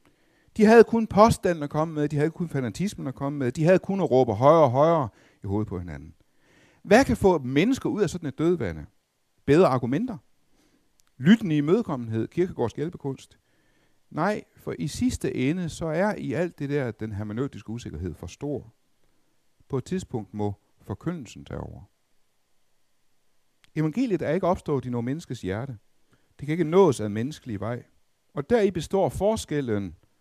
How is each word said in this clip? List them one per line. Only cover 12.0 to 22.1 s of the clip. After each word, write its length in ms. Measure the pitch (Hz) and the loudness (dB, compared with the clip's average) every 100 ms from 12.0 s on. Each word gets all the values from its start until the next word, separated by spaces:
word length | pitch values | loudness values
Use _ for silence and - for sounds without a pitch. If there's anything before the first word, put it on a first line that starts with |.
| 117 113 110 | -4 -4 -4
Kierkegaards 440 | - 180 165 117 | -2 -4 -2 -4
hjælpekunst. 640 | - 156 - 139 131 - _ _ _ _ _ _ _ _ | -4 -10 -8 -10 -10 -14 _ _ _ _ _ _ _ _
Nej, 340 | 143 180 208 - _ | -4 -2 -2 -8 _
for 180 | - - | -12 -8
i 100 | 135 | -8
sidste 480 | - 247 - - - | -2 -2 -2 -4 -2
ende, 320 | 127 185 165 | -2 -2 -6
så 180 | - 165 | -6 -6
er 280 | 156 208 | -2 -2
i 180 | - 139 | -4 -6
alt 260 | 131 175 - | -4 -4 -6
det 100 | 143 | -4
der, 220 | 143 123 | -4 -4
den 220 | 107 110 | -6 -8
hermeneutiske 580 | 101 107 107 135 104 104 | -8 -8 -6 -6 -8 -12
usikkerhed 440 | 117 - 80 90 | -12 -12 -8 -8
for 120 | 73 78 | -8 -14
stor. 480 | - 143 131 113 _ _ _ _ _ _ _ _ _ _ | -12 -8 -8 -10 _ _ _ _ _ _ _ _ _ _
På 100 | 135 | -8
et 60 | |
tidspunkt 500 | - 185 - 113 98 | -4 -6 -6 -8 -8
må 200 | 104 104 98 _ _ | -4 -4 -4 _ _
forkyndelsen 640 | - - 160 175 117 76 | -14 -8 -8 -8 -10 -18
tage 160 | 71 73 | -14 -12
over. 220 | 73 78 - _ _ | -12 -16 -20 _ _